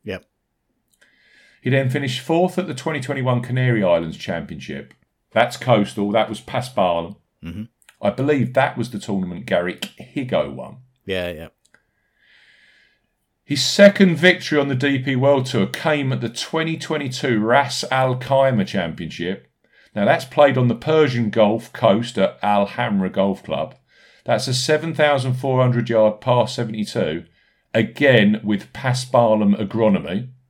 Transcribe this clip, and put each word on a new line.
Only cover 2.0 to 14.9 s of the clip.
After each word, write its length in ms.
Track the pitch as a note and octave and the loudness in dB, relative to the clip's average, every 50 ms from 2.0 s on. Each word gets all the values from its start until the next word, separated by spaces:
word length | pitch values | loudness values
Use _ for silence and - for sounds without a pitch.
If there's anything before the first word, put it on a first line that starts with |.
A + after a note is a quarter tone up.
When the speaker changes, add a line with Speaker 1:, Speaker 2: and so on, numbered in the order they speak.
| C#3 C3 - - | -4 -4 -6 -8
Speaker 2:
fourth 380 | - - D#3+ E3 F3+ F3+ - - | -4 0 2 2 2 0 0 -4
at 80 | F#3 | -6
the 80 | D#3+ D3 | -6 -8
twenty 260 | - - D#3+ D3+ D3 | -8 -6 -6 -6 -6
twenty-one 400 | B2+ - C#3 C#3 B2 B2+ B2 B2 | -6 -6 -6 -4 -2 -2 -2 -2
Canary 440 | A#2+ - B2 B2+ B2+ B2+ A#2 A2 G2+ | -2 -4 -2 0 0 2 2 2 2
Islands 320 | F2+ F2 E2+ E2 D#2+ D#2+ | 2 2 2 0 -4 -8
Championship. 800 | - - - F2+ E2+ D2+ - E2+ C#2+ - - C#2+ C#2 C#2 - - _ _ _ _ _ _ _ | -10 -8 -8 -8 -8 -8 -10 -12 -14 -12 -12 -12 -12 -12 -16 -20 _ _ _ _ _ _ _
That's 260 | _ G#2+ A#2+ A#2+ - | _ 0 0 0 -2
coastal. 540 | - - C3 A#2+ G#2+ G2+ G2 - - G2+ G#2 | -8 0 2 2 2 2 -2 -4 -4 -4 0
That 180 | G#2 A2 A2 A2 | 0 0 0 -2
was 120 | A2 - | -6 -12
Paspalum. 760 | - - - B2 - - - - F#2+ F2+ E2+ E2+ E2+ E2+ G#2 _ _ _ _ _ | -12 -8 -8 -8 -8 -4 -2 0 0 0 0 -2 -4 -8 -14 _ _ _ _ _
Speaker 1:
Mm-hmm. 220 | - E2 E2 G#2 A2 - _ _ _ - _ _ | -16 -12 -12 -12 -12 -14 _ _ _ -20 _ _
Speaker 2:
I 100 | - G2+ | -4 -4
believe 440 | - - C3+ D3 D3+ C#3 A2+ - - | -2 -2 -2 0 0 0 0 0 0
that 220 | C3+ C3+ D3 - | 0 0 0 -2
was 140 | B2+ A2+ - | -6 -8 -8
the 80 | - G#2 | -8 -12
tournament 480 | - - G2+ G2 F#2 F2+ F2 E2+ - | -8 -6 -4 -4 -4 -6 -8 -12 -6
Garrick 360 | - F#2+ F2 F2+ F2+ - - - - _ _ | -2 -2 -2 -2 -4 -6 -8 -12 -16 _ _
Higgo 520 | - - _ C#3+ C3 - G2 E2 D2+ C#2+ | -20 -10 _ -8 -6 -2 -2 -2 -2 -4
won. 260 | C#2 B1+ B1 C2 - - - _ _ _ _ | -8 -12 -14 -16 -18 -20 -20 _ _ _ _
Speaker 1:
Yeah, 240 | - F#2+ F#2 F2+ F2 | -6 -6 -6 -6 -6
yeah. 180 | F2 D2+ E2 E2 _ _ _ _ _ _ _ _ _ _ _ _ _ _ _ _ _ _ _ _ _ _ _ _ _ _ _ _ _ _ _ _ _ _ _ _ _ _ _ | -8 -12 -14 -18 _ _ _ _ _ _ _ _ _ _ _ _ _ _ _ _ _ _ _ _ _ _ _ _ _ _ _ _ _ _ _ _ _ _ _ _ _ _ _
Speaker 2:
His 180 | _ C#3+ C#3+ | _ -4 -2
second 540 | - - - - G3+ G3+ G3+ - G3 F#3 E3 | -2 -2 6 8 8 8 8 8 4 4 6
victory 420 | C#3 E3 F3+ F3+ - - - D3+ D3 | 6 4 4 4 4 -2 0 0 0
on 100 | C#3 C#3 | 2 0
the 60 | C3+ | 0
D 240 | C3 C3+ C#3+ | 0 0 0